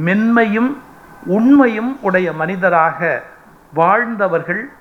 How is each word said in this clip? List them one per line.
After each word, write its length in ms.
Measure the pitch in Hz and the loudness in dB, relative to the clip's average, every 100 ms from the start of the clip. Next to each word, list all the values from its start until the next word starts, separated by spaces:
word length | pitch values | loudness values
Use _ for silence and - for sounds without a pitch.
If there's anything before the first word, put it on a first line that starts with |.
| 165 | -2
மென்மையும் 720 | 202 226 233 220 214 254 285 - - - - 170 | 0 2 2 2 0 -2 -4 -14 -20 -20 -14 -4
உண்மையும் 760 | 202 240 285 254 214 240 269 | 0 4 6 4 0 -6 -6
உடைய 320 | 196 185 175 | -2 0 0
மனிதராக 880 | 156 160 190 185 170 160 151 165 123 - - - - _ | -2 -4 -2 0 2 0 -2 -4 -4 -8 -20 -20 -20 _
வாழ்ந்தவர்கள் 960 | 147 170 214 226 220 196 165 156 196 262 - | -2 0 0 -2 -4 -2 -2 -4 -8 -10 -10